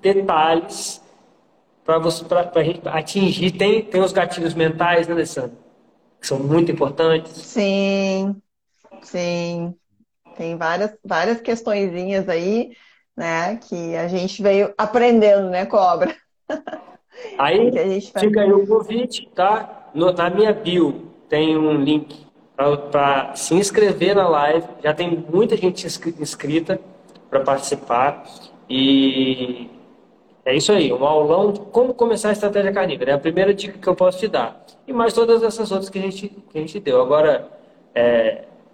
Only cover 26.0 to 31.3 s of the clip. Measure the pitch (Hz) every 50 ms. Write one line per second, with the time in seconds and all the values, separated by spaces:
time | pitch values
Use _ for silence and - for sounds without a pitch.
26 | - 165 165 - 151 - - - - 143 151 165 160 190 190 185 - - - -
27 | - - - - - _ - 135 135 139 139 139 - - 143 139 - - 117 123
28 | 135 143 143 - - - - - - - - - _ - 127 131 135 135 139 135
29 | 135 135 127 135 131 131 127 127 127 123 123 120 120 - - - - - _ _
30 | _ _ _ _ _ _ _ _ - 131 135 156 - 214 208 190 151 127 123 127
31 | 135 147 156 151 147 147